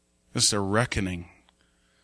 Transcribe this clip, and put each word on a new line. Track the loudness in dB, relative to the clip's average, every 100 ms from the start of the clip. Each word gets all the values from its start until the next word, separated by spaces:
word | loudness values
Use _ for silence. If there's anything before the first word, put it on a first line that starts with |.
| _ _ _
just | 0 0
a | 2
reckoning, | 0 2 0 0 -4 -4 -10 -18 _ _ _ _ _ _